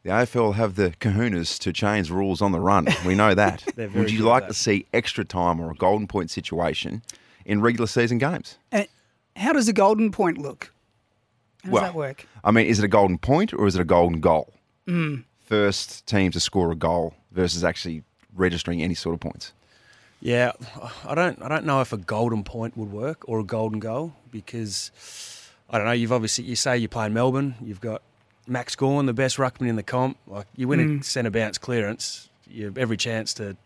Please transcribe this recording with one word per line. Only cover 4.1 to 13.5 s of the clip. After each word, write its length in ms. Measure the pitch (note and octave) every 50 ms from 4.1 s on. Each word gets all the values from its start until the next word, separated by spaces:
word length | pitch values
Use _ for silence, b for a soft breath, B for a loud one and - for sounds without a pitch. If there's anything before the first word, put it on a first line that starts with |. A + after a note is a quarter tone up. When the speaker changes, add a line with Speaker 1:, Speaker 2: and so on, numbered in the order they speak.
Speaker 1:
you 80 | A2 G#2+
Speaker 2:
good 40 | G#2+
at 60 | A2+
Speaker 1:
like 120 | A#2+ B2+ G2
Speaker 2:
that. 40 |
Speaker 1:
to 120 | F#2 G#2+ -
see 280 | - A#2 G#2 G2 - _
extra 320 | - A#2 A#2+ - - - F#2+
time 360 | - - F2+ F2 F2 E2+ E2
or 100 | E2 E2
a 60 | E2
golden 320 | - F#2 F2+ G#2 G#2+ G#2
point 240 | F#2 - G2+ E2+ E2
situation 720 | - F#2+ E2 - - E2 E2+ D#2+ D#2 - - - - A2+ - B B B B B B B B
in 160 | - G#2 G#2
regular 240 | G#2+ A#2 A#2+ A2+ A#2
season 320 | G#2 - B2 A#2+ A2+ B2
games? 400 | A2+ C3 D3+ F3+ - - - - _ _ _
Speaker 3:
Uh, 140 | - G#3 G3+ - _ _ _ _ _ _ _ _ _
how 180 | - G3 C4+ D#4
does 140 | C#4+ A3+
a 60 | A3+ G#3
golden 360 | G#3+ G3 G3+ G#3+ G#3+ A3+ G#3+
point 280 | - - G3 F3 D#3 -
look? 320 | D3 C#3 B2+ _ - - _ _ _ _ _ _ _ _ _ _ _ _ _ _ _ _ _ _ -
How 20 | F#3
does 40 | F#3+
Speaker 1:
Well, 100 | F3 F#3
Speaker 3:
that 100 | F3+ E3+
work? 320 | D#3+ D3 C3+ C#3 - - _ _ - -
Speaker 1:
I 60 | G#2
mean, 160 | G#2+ A2+ A2
is 140 | - A2+ G2+
it 60 | G#2+
a 20 |
golden 320 | G2+ G2 G#2+ G2+ F#2+ F2+ D#2+
point 340 | - A#2+ C3+ E3 G#3+ A3